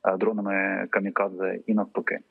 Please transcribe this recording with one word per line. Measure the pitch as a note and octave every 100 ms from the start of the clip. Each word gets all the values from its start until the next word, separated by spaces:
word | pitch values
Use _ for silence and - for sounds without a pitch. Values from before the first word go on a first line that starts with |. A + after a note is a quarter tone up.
е, | - F#2+
дронами | G#2+ G#2+ G2 G2 G2 G2 F#2+
камікадзе | G2+ G2 F2 G2 F#2 F#2+ F#2+ -
і |
навпаки. | G#2 G2 - - - _